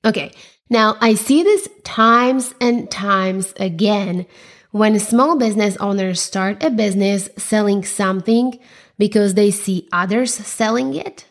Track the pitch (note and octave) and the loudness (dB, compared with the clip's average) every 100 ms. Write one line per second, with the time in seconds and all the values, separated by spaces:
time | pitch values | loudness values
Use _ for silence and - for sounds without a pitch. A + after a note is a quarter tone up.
0 | A3 G3 C#3 - - _ _ A#3 G#3+ G#3+ | 0 -2 -8 -16 -20 _ _ 2 2 2
1 | A#3 G#3+ - C#4+ F4 G4+ - _ - - | 2 2 2 2 4 2 -2 _ -12 2
2 | A3+ A#3 B3 C4 B3 - A#3+ A#3+ - - | 4 4 2 0 -4 -2 0 0 -4 -8
3 | G3+ F#3+ F#3+ F#3+ F#3+ - F#3+ E3 G#3 G#3 | -2 0 0 -2 -6 -6 -6 0 0 0
4 | G3 F3+ F3+ - - - _ G#3 G#3+ G#3+ | -2 -6 -8 -18 -20 -20 _ 0 2 2
5 | G#3 A#3 C#4+ E4 A3+ G#3 G#3 F#3+ G3+ G3 | 2 2 4 2 0 0 0 -2 -4 -2
6 | F#3+ F3 - G3 F#3+ G3+ D#4 A3+ G#3+ F#3+ | -2 -4 -4 -2 -4 -2 -2 0 0 2
7 | G3 G3+ G3 - - G#3+ G#3 G3+ F#3+ - | 0 0 -4 -12 -2 0 2 0 -2 -4
8 | G3 F#3+ F#3 A3+ B3+ B3 - - _ - | -2 -2 0 2 0 -4 -20 -20 _ -2
9 | G#3 G#3+ G3+ F#3+ G#3 G3+ - F#3 - F3 | 0 2 2 2 2 0 -4 -4 -4 -4
10 | F3+ A3 B3+ - G3+ - A3 A#3 C4 C#4+ | -2 -2 -2 -6 -10 -4 -2 -2 -4 -6
11 | G4 - _ | -10 -14 _